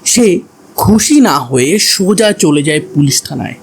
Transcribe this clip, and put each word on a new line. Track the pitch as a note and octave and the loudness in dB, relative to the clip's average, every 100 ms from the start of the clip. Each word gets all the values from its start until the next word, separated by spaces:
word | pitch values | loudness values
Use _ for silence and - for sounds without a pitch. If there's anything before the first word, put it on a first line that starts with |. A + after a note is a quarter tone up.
| - | -2
সে | - A3+ E3+ - _ - - | 0 2 0 -6 _ -18 -4
খুশি | - G#3+ - D4 | 0 2 2 2
না | A3+ C#3+ | 4 0
হয়ে | B2 C3 C3 G#3 | -2 -2 0 0
সোজা | - - F#3+ G#3 G#3+ | -2 -2 0 2 0
চলে | G3+ F3 D3 | 2 0 2
যায় | C#3+ D3+ - | 0 -2 -2
পুলিশ | D3 C#3+ - | -2 0 -2
থানায়। | - C3+ A2+ - | -6 -10 -10 -12